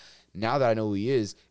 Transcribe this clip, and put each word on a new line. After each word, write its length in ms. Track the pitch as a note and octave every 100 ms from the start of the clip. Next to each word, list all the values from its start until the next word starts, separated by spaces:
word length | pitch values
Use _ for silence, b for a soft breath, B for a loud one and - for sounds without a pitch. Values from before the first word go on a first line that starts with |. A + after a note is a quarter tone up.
| B B B
now 240 | F2+ A2 C#3
that 100 | B2
I 60 |
know 140 | A2 G#2+
who 60 |
he 160 | G2+ A2
is, 260 | C3+ G#2 - b